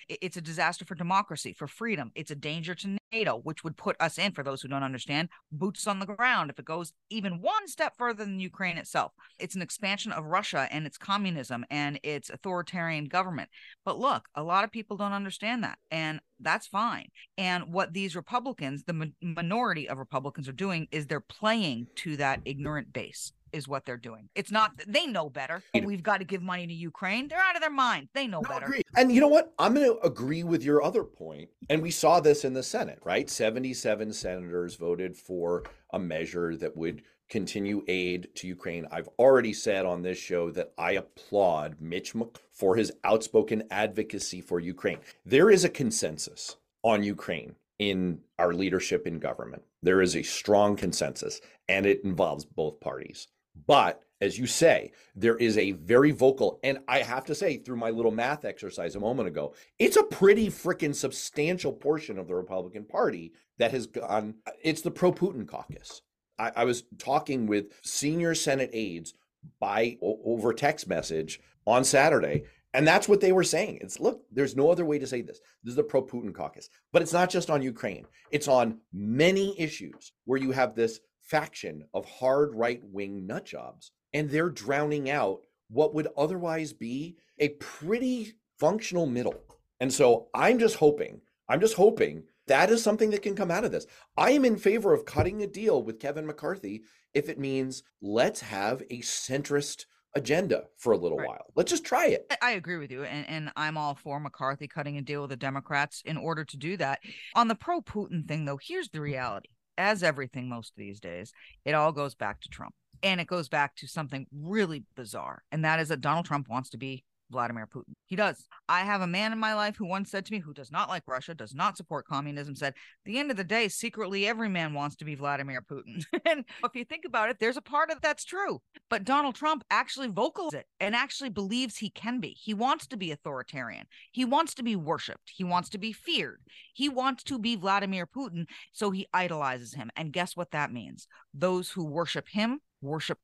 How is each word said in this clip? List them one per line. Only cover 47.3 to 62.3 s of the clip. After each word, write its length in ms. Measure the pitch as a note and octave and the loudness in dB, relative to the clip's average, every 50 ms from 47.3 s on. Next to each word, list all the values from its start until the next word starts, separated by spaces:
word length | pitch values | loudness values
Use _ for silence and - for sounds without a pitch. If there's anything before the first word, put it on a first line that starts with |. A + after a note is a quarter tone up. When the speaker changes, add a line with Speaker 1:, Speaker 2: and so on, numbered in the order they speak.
| F2+ D#2 A#1+ - - _ _ _ _ _ | -6 -6 -6 -12 -18 _ _ _ _ _
Speaker 2:
in 420 | G#2 G2+ G2 F#2 F#2 F2+ E2+ D2+ - _ _ - | 0 2 2 2 2 0 0 -2 -8 _ _ 2
our 140 | F2+ F2+ F2 | 2 2 2
leadership 520 | E2+ G2 F#2 E2+ F#2 - - F#2 - - F2+ | 2 0 2 2 0 0 2 0 0 0 -2
in 120 | E2+ D#2+ | -6 -4
government. 440 | D2 C#2 B1 - B1 A1+ - - - _ _ _ - | -4 -6 -6 -6 -8 -12 -12 -16 -18 _ _ _ 4
There 180 | F2 F#2 F#2+ | 6 6 8
is 140 | F#2 F2+ D#2+ | 6 6 4
a 80 | D#2+ D2 | 0 -2
strong 540 | - - - - - G#2 G2+ G#2 G#2 G#2 G2 | -4 -6 -6 2 6 6 8 8 6 4 2
consensus, 640 | - F2+ E2 - - C#2+ C2 - - - - - - - - _ _ - | 0 -2 -2 -2 -2 -2 -4 -6 -8 -8 -8 -10 -16 -20 -20 _ _ 0
and 180 | F#2+ G2 G2 | 2 4 6
it 160 | G2+ G2 - - | 6 6 6 4
involves 400 | G2 F2+ E2 F#2+ E2 D2+ D2 D2 | -2 2 2 2 2 2 -4 -8
both 340 | - - - D#2+ D#2 D2+ - | -10 -4 -4 -4 -4 -4 -6
parties. 480 | - C#2+ C2 C2+ - - - - - _ _ _ _ _ _ E2 D2+ - | -8 -8 -6 -6 -10 -14 -16 -16 -18 _ _ _ _ _ _ -14 4 6
But 340 | D3 C#3 A2 E2+ - - _ _ _ _ | 8 8 8 6 2 -2 _ _ _ _
as 180 | G2+ G2 E2 G2 | 0 0 0 0
you 80 | B2+ A#2+ | -2 -2
say, 460 | - - E3 D#3+ B2+ F2+ - - - _ _ _ _ | 2 6 8 8 8 6 2 -4 -16 _ _ _ _
there 220 | G2 G2 A#2 A2+ | 2 4 4 4
is 220 | - A#2+ A2+ G#2 G#2+ | 6 4 4 4 4
a 160 | F#2+ G2 G2 | 2 2 0
very 380 | E2+ D2+ F2 A#2 B2 C#3 D3+ | -4 0 6 8 8 8 8
vocal, 480 | D3 B2+ C3 C3 C3 - A2+ F#2 - - - | 6 8 6 6 6 6 2 0 0 0 -2
and 160 | C3+ C#3 C3 - - | -2 -2 -2 -2 0
I 120 | B2+ C3+ | 2 2
have 260 | A#2+ A2 A#2+ C3 C3+ | 2 2 -2 -4 -2
to 100 | - D3+ | -4 -4
say, 220 | D3 G3 F3+ C#3+ A2+ | 0 0 0 0 -2
through 180 | - B2+ B2+ A#2 | -6 -8 -6 -4
my 120 | A#2 A2+ | -2 -2
little 220 | A2+ A#2 A#2 A2+ | 0 2 2 2
math 340 | A2 A2 A#2 B2+ D3 D3+ - | 2 2 0 0 0 -2 -4
exercise 500 | A2 F#2+ - - F#2+ - - F2 E2+ E2+ | -10 -8 -8 -10 -12 -8 -6 -6 -4 -4
a 40 | G2+ | -2
moment 280 | G2+ A2 B2+ C3+ A2 F2+ | -2 -2 0 0 -2 -2
ago, 280 | D#2 D2+ D2 C#2 - - - _ _ _ | -2 -4 -6 -6 -8 -12 -20 _ _ _
it's 200 | A3 - - G#4+ | 2 6 6 6
a 60 | - | 4
pretty 440 | G#4+ - - F#3+ G3 G#3+ A3 A3 G3 | 4 4 6 8 8 8 8 6 0
frickin' 480 | - - - E3 F3+ F3+ E3+ D3 C#3+ | -2 -4 -2 -4 -2 0 -2 -2 -2
substantial 800 | - - C3+ C3+ - - - - - D3 D#3+ F3+ F3+ - C#3+ - | -2 -4 -4 -4 -4 -10 -8 -2 -2 0 0 0 -2 -2 -4 -6
portion 440 | - - A2+ - D#3 - - G#2+ G2 | -2 0 0 0 0 -2 -8 -8 -8
of 100 | F2+ | -6
the 80 | D#2+ | -4